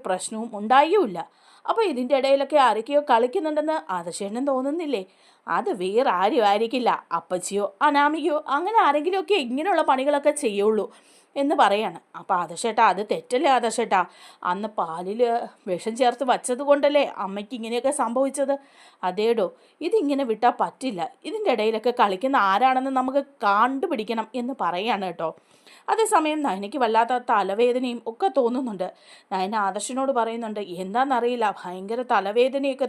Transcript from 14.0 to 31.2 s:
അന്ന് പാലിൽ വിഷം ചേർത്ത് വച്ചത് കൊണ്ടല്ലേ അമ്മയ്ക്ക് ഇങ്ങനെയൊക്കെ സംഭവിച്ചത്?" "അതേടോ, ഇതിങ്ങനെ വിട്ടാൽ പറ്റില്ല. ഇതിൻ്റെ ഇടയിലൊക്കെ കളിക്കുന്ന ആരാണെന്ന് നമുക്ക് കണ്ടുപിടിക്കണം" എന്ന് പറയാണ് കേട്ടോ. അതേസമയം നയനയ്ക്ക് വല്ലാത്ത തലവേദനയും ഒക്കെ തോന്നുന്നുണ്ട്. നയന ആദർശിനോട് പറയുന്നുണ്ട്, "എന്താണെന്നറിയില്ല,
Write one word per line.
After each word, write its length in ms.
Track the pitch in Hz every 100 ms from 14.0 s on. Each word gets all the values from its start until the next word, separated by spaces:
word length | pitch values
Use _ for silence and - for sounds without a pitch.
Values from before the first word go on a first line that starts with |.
| 170 - - -
അന്ന് 240 | 175 190 214
പാലിൽ 540 | 214 170 165 185 220 240 233 226 - 208
വിഷം 260 | 175 220 226
ചേർത്ത് 300 | 247 247 254
വച്ചത് 380 | 202 - 247
കൊണ്ടല്ലേ 400 | 285 285 285 294 262 -
അമ്മയ്ക്ക് 380 | 196 196 214 247
ഇങ്ങനെയൊക്കെ 380 | 220 233 269
സംഭവിച്ചത്?" 640 | 294 233 240 277 269 269 277 - - - _
"അതേടോ, 440 | 185 180 220 226 180 - _ -
ഇതിങ്ങനെ 440 | 320 440 285 277 262
വിട്ടാൽ 280 | 220 240 240
പറ്റില്ല. 540 | 180 - - 185 160 -
ഇതിൻ്റെ 280 | - 427 403
ഇടയിലൊക്കെ 420 | 233 214 214 240
കളിക്കുന്ന 460 | 240 208 190 262 269
ആരാണെന്ന് 500 | 196 196 262 262 269 262
നമുക്ക് 280 | 254 277 277 -
കണ്ടുപിടിക്കണം" 840 | 202 202 247 269 349 254 208 226 208 254
എന്ന് 200 | 240 269
പറയാണ് 460 | 180 175 220 202 190
കേട്ടോ. 240 | 170 160 - _ _ - - -
അതേസമയം 520 | 427 427 349 311 302
നയനയ്ക്ക് 380 | 285 190 202 294
വല്ലാത്ത 340 | 233 220 233 247 247
തലവേദനയും 760 | 220 190 202 247 247 247 233 -
ഒക്കെ 200 | 226 381
തോന്നുന്നുണ്ട്. 560 | 294 233 247 254 196 180 - - - -
നയന 260 | 196 196 220
ആദർശിനോട് 560 | 196 196 202 254 269
പറയുന്നുണ്ട്, 500 | 240 226 233 226 208 190 175
"എന്താണെന്നറിയില്ല, 720 | 185 226 277 247